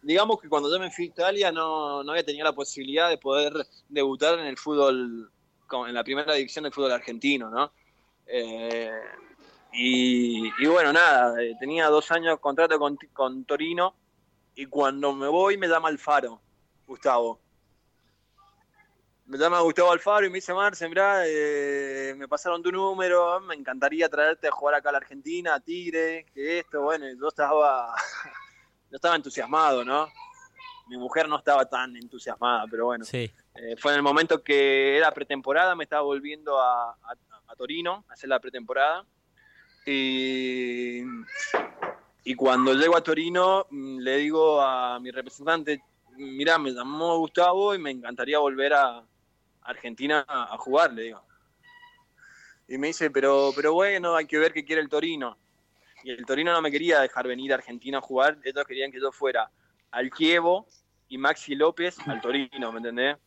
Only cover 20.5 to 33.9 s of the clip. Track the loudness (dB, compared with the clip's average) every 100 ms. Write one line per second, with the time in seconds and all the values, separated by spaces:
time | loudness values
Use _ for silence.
20.5 | 0 0 -2 -6 2 2 2 0 0 0
21.5 | 0 -2 -4 -4 -6 -8 -10 -6 -4 -2
22.5 | -2 -2 -2 -2 0 2 4 4 0 -4
23.5 | -10 -8 -2 -2 2 0 2 2 2 -2
24.5 | 0 0 0 0 -4 -6 -16 -8 -6 -2
25.5 | -4 -4 -8 -4 -2 -2 -4 -12 -8 -4
26.5 | -4 -4 -4 -2 -2 -6 -6 -8 -2 2
27.5 | 4 4 2 -4 -6 -8 -10 -14 -16 -20
28.5 | _ _ _ _ -4 0 0 -2 -8 -2
29.5 | 2 4 2 0 -2 -2 -8 -20 -20 -20
30.5 | _ -20 -20 _ -10 -4 0 0 0 2
31.5 | 2 2 -2 -6 -10 -18 -14 -12 -4 0
32.5 | 0 -2 -2 -2 -2 -6 -8 -8 _ _
33.5 | -16 -12 -4 0